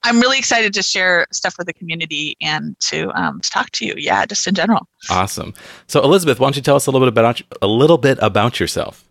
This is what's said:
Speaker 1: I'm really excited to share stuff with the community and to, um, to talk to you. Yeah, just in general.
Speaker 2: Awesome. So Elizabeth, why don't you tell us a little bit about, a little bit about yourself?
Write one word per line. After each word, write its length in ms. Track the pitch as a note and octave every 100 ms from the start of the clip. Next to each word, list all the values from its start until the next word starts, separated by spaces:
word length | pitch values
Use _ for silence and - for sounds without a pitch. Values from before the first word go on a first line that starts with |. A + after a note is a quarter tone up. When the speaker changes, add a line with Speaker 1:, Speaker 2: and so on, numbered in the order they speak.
Speaker 1:
I'm 160 | A#3+ A#3
really 200 | B3 C4+
excited 360 | - A#3 A3
to 80 | G3+
share 460 | F#3 G3+ F#3 F3 -
stuff 240 | - F#3 -
with 120 | F3
the 40 |
community 640 | - E3+ E3 D#3+ D3+ D3+ -
and 340 | D#3 D3+ D3+ -
to, 300 | - - D#3 -
um, 240 | E3 C#2+
to 80 | -
talk 220 | - -
to 140 | - A3+
you. 80 | -
Yeah, 300 | - G2 -
just 180 | G#3 -
in 80 | G3
general. 320 | F3 A3 - _ -
Speaker 2:
Awesome. 460 | F#2 F#2 - E2 - - - _
So 160 | D3+
Elizabeth, 380 | C#3 F#3+ E3 A#2
why 60 | C3+
don't 100 | C#3
you 60 |
tell 120 | C3
us 120 | C#3 -
a 20 |
little 160 | C3 B2+
bit 60 |
about, 280 | A2+ A2+ A#2+ - -
a 60 | G2
little 280 | A2+ D3+ E3
bit 220 | C3+ C3+
about 380 | A2 G2+ A2+ -
yourself? 460 | F2 - - - _